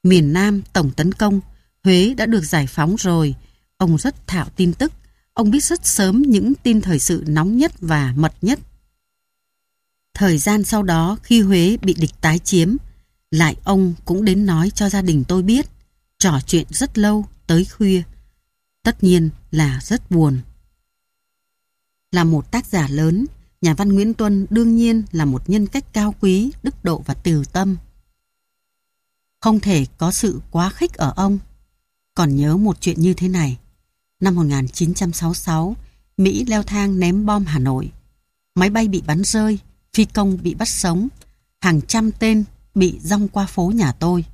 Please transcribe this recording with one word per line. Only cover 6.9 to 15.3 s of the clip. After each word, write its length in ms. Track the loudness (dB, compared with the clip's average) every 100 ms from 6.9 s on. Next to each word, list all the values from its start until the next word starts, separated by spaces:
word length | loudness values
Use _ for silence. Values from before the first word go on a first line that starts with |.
| -2
sự 240 | 0 -2 0
nóng 300 | 0 0 0
nhất 160 | 0 -2
và 340 | -2 -2 0
mật 180 | 0 -2 -2
nhất. 180 | -4 -4 -8 _ _ _ _ _ _ _ _ _ _ _ _ _ _
Thời 240 | 0 2 2
gian 260 | 0 0
sau 200 | 0 -2
đó, 340 | 0 0 0 -4
khi 180 | 2 4
Huế 360 | 6 4 4 2
bị 120 | -2
địch 200 | -2 -2 -2
tái 180 | 0 0
chiếm, 360 | 0 2 2 -2 -6 -20 _ _ _
lại 240 | 0 0 0
ông 300 | 0 2 0 -2
cũng 200 | -4 0
đến 200 | 2 2
nói 240 | 2 2 0
cho 200 | -2 -2
gia 120 | 0
đình 220 | 0 0
tôi 160 | 0